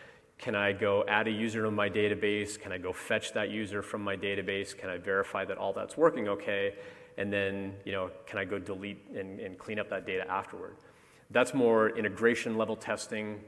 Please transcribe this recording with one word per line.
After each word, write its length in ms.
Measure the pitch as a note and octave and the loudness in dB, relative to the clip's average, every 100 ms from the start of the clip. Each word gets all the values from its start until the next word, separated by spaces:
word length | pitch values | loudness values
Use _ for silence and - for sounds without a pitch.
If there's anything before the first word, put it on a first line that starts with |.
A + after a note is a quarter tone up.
| - - _ - | -20 -20 _ -10
can 180 | - G#2+ | -2 2
I 160 | G2+ | 2
go 320 | G2 G#2 G2+ G#2 | 4 4 4 4
add 220 | G#2+ A2 | 4 4
a 20 | |
user 320 | G#2+ A2+ A2+ | 2 0 0
to 80 | A2 | 0
my 180 | G#2+ G#2 | 2 2
database? 680 | G2 G#2 G#2 G#2 G#2 G2+ - | 4 4 4 2 2 -2 -6
Can 140 | - | -8
I 60 | F#2 | -6
go 140 | F2+ | -4
fetch 400 | F2+ - G#2+ - | -6 -2 -2 0
that 160 | A2+ G#2 | -2 -2
user 300 | G#2+ G#2+ G2+ | -2 -2 -4
from 220 | F#2+ A2 | -4 -4
my 140 | G2+ G2 | -4 -2
database? 600 | G2+ G2 F#2 G2 G2 - | -2 -2 0 -2 -4 -6
Can 140 | F#2+ | -6
I 80 | F2+ | -6
verify 460 | F2+ G2 G2 G2+ | 0 2 2 0
that 120 | F#2+ F#2+ | -2 -2
all 160 | G2 | -2
that's 240 | G2 G2+ - | -2 -4 4
working 300 | D#3+ D#3 G#2 | 4 4 0
okay? 460 | G2+ - G2+ G2 - - - - - | -2 0 0 0 -2 -10 -18 -12 -6
And 160 | G2+ | 0
then, 420 | G2+ G2 G2 G2 G2 | 2 0 0 -6 -8
you 80 | F#2+ | -6
know, 180 | G2 F#2 - - | -4 -4 -8 -8
can 120 | G#2 | -4
I 60 | |
go 140 | G2 G2 | -2 -4
delete 480 | F2+ F#2+ G2+ F#2+ - | -4 -6 -8 -10 -10
and, 240 | F#3+ F#2+ G2+ | -8 -8 -8
and 180 | G#2 F#2 | -10 -10
clean 220 | - G#2 | -6 -4
up 100 | G2 | -4
that 140 | G2 | -4
data 240 | F2 F#2 F#2 | -2 -4 -2
afterward? 480 | F#2+ G2 - F2+ - - - - - - | -2 -4 -8 -12 -14 -20 -20 -20 -20 0
That's 240 | A#2+ C3 | 2 4
more 360 | C#3 A#2+ A2+ A2 | 6 6 8 6
integration 680 | A2+ G#2+ F#2+ A#2 A#2 B2 A2 | 4 -2 2 4 4 0 0
level 180 | A2 | 0
testing, 680 | G#2+ - G#2+ - A2 G#2+ G#2 | -2 -4 -4 -4 -6 -6 -8